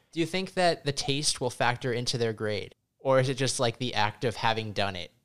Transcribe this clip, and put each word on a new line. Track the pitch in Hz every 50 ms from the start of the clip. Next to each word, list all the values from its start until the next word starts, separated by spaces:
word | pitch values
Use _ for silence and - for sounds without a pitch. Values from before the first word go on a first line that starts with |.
| _ _
Do | - 160
you | 165
think | 160 190 185 190 185 -
that | 185 180 170 160 - -
the | 143
taste | 139 - - - 135 143 151 - - -
will | 135 123
factor | - - 127 117 123 - - 131 113
into | 120 123 - - 120
their | 117 113 110
grade? | 101 110 107 104 95 - - - _ _ _ _ _
Or | - 135 131 131
is | 127 135
it | 135
just, | 120 139 120 - -
like, | 127 117 110 -
the | 127 120 -
act | 107 104 107 - - -
of | 120 104
having | - 120 117 113 113 110 107 95
done | 104 101 98 95
it | 90 82 - _ _ _